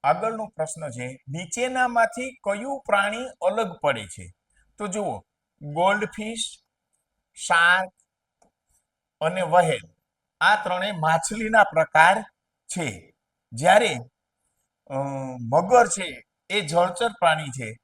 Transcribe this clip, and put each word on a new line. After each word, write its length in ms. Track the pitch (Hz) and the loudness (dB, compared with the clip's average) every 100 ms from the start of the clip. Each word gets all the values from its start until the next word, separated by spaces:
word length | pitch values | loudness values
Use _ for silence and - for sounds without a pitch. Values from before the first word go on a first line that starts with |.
આગળનો 420 | - 170 214 226 214 | 0 0 -2 -6 -12
પ્રશ્ન 420 | - 156 160 156 | -8 -8 -8 -12
છે, 360 | 120 123 131 - | -10 -12 -12 -12
નીચેનામાંથી 1000 | 151 180 - 254 262 254 233 226 240 262 | -12 -10 -4 -4 0 0 2 0 0 -10
કયું 520 | 254 202 202 254 277 - | -8 -6 -6 -6 -10 0
પ્રાણી 420 | 202 202 220 254 - | 0 0 -4 -10 -2
અલગ 380 | 175 208 214 170 | -2 0 -4 -2
પડે 240 | 147 123 101 | -2 -2 -6
છે? 260 | - 90 _ _ _ _ _ | -16 -18 _ _ _ _ _
તો 80 | 208 | -8
જુઓ, 320 | 190 190 107 _ _ _ _ | -6 -6 -8 _ _ _ _
ગોલ્ડફિશ, 1000 | 147 151 185 208 214 - 214 233 - - _ _ _ _ _ _ _ | -10 0 2 2 -2 -8 -10 -8 -10 -10 _ _ _ _ _ _ _
શાર્ક 560 | - - 170 170 185 190 _ _ _ _ _ _ _ _ _ _ _ _ _ | -14 0 4 6 4 0 _ _ _ _ _ _ _ _ _ _ _ _ _
અને 220 | 160 185 | -4 -2
વ્હેલ, 380 | 175 180 165 139 - _ _ _ _ _ | 2 4 4 0 -6 _ _ _ _ _
આ 220 | 175 208 | 2 2
ત્રણેય 300 | 180 180 196 | 0 -4 -4
માછલીના 720 | 185 156 160 - 214 220 220 | -2 0 0 -2 -6 0 2
પ્રકાર 580 | 202 160 160 - 165 208 214 _ _ _ _ | 4 2 0 6 6 6 -2 _ _ _ _
છે. 480 | 180 151 92 - _ _ _ _ | -6 -6 -8 -18 _ _ _ _
જ્યારે, 420 | 117 165 202 226 135 120 _ _ _ _ _ _ _ _ | -2 6 6 4 -2 -10 _ _ _ _ _ _ _ _
અ, 40 | 135 139 135 131 127 | -8 -6 -8 -10 -10
મગર 460 | 113 143 185 247 - | 0 0 4 4 4
છે 340 | - 180 - _ _ _ | 0 -8 -12 _ _ _
એ 120 | 202 | -4
જળચર 480 | 160 165 180 180 233 | 0 2 0 0 -4
પ્રાણી 400 | - 170 156 147 | 2 2 2 -2
છે 280 | 127 113 113 | -8 -10 -12